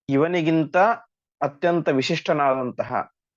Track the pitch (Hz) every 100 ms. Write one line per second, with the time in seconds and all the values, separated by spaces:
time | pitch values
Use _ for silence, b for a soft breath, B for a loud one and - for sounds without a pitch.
0 | - 135 160 180 160 165 147 160 208 233
1 | - _ _ - 143 143 175 170 160 135
2 | 131 165 - 156 139 131 123 123 113 120
3 | - _ _